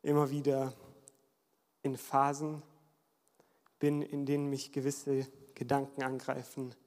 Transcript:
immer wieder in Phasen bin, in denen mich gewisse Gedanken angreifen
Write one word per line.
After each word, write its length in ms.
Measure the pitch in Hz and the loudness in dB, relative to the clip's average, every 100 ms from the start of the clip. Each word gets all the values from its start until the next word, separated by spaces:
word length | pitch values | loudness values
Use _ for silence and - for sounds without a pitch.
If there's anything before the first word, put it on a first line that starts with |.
immer 300 | - 147 143 | 4 4 4
wieder 440 | 147 139 135 131 127 - - - _ _ _ _ _ _ _ | 2 2 2 0 -4 -20 -20 -20 _ _ _ _ _ _ _
in 140 | 143 131 | -4 -4
Phasen 640 | - 139 139 143 151 151 - - _ _ _ _ _ _ _ _ _ _ | 0 4 4 2 -4 -6 -12 -20 _ _ _ _ _ _ _ _ _ _
bin, 200 | 147 147 | 2 2
in 260 | 147 143 139 | -2 -4 0
denen 220 | 143 143 | 0 0
mich 220 | 139 - | -4 -4
gewisse 560 | - 135 139 - 135 135 - - - | -2 -2 -2 0 0 -2 -10 -20 -10
Gedanken 480 | 123 139 135 143 | 0 0 0 -4
angreifen 680 | 131 131 - 135 123 - 127 120 | -4 -4 -4 -6 -6 -10 -10 -10